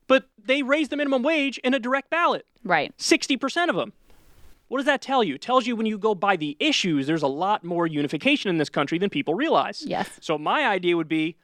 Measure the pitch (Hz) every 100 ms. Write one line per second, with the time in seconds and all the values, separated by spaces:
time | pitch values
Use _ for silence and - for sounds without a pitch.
0 | - 262 - _ - 277 254 294 285 285
1 | 285 269 254 320 277 - 254 269 226 269
2 | - 320 339 202 - _ 196 165 139 -
3 | - 330 - 277 269 - 339 185 123 -
4 | _ - - - - - - 254 277 277
5 | - 262 208 131 - 254 240 226 220 214
6 | 214 196 202 190 151 139 302 - 190 147
7 | 135 160 143 143 185 214 170 175 170 147
8 | 147 156 254 285 208 170 143 - 143 165
9 | 196 151 139 170 311 196 - - 294 180
10 | 190 - - 151 151 254 262 190 175 170
11 | 160 160 156 -